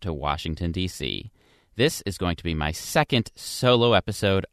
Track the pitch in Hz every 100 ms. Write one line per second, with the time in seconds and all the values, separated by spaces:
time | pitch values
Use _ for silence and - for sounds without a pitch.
0 | 98 76 71 76 82 78 85 87 90 -
1 | 64 50 - - _ _ _ - 143 -
2 | 101 87 90 82 87 78 76 78 - 160
3 | 147 127 - - - - 127 123 120 101
4 | - 104 101 95 -